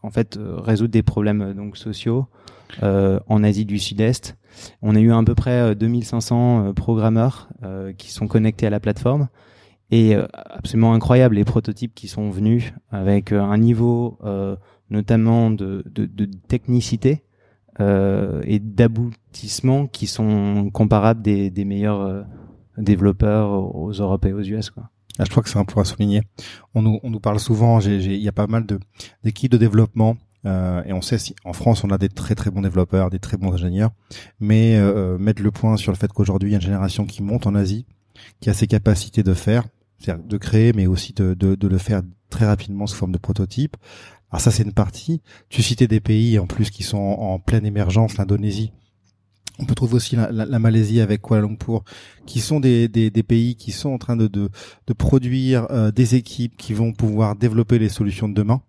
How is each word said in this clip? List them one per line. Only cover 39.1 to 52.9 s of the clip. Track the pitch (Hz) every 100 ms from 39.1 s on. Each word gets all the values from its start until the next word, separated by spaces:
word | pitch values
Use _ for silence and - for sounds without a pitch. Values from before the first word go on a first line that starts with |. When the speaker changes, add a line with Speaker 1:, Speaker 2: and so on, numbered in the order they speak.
| -
Speaker 2:
de | 95
faire, | 87 - 117 113 _ _ _
c'est-à-dire | - 82
de | - 104
créer, | - 110 113
mais | 110 92
aussi | 92 -
de, | - 95
de, | 92 95 95
de | 98
le | 92
faire | 95 104 90 - _
très | - 110
rapidement | 101 - 98 101
sous | 98
forme | 92
de | 90
prototype. | - 101 95 - 151 - - - - _ _
Alors | -
ça, | -
c'est | 110
une | 107
partie. | 98 95 - - 165 _ - _
Tu | -
citais | 117 117 120
des | 110
pays, | 104 110 117 107
en | 90
plus, | - 101
qui | -
sont | - 104
en, | 98 101 104
en | 92
pleine | - 113 107
émergence, | 104 101 101 113 -
l'Indonésie. | 95 101 104 98 110 - _ _ _ _ _ _ - -
On | 131
peut | 123
trouver | 123 120
aussi | - 123
la, | 110
la, | 113 110
la | 120
Malaisie | 113 110 104 113
avec | 104 104
Kuala | - 110
Lumpur, | 104 107 - 113 101 - - _ -
qui | 120
sont | 107 151
des, | 131 120
des, | 117